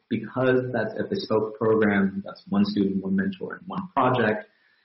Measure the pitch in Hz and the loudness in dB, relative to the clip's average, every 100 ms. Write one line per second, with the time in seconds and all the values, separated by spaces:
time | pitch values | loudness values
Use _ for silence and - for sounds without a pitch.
0 | - 110 - 127 131 127 123 120 104 - | -4 -4 -4 0 2 2 0 -2 -4 -4
1 | 98 98 - 110 107 - 110 107 107 101 | -4 -4 0 0 0 -2 2 4 4 4
2 | 98 98 - - - 101 101 104 95 95 | 2 -2 -10 -12 -2 0 2 2 2 0
3 | 95 95 98 - - - - - - - | 0 0 -2 -4 -10 -10 -10 -8 -4 0
4 | 127 123 110 107 - _ _ _ | 2 2 2 0 -6 _ _ _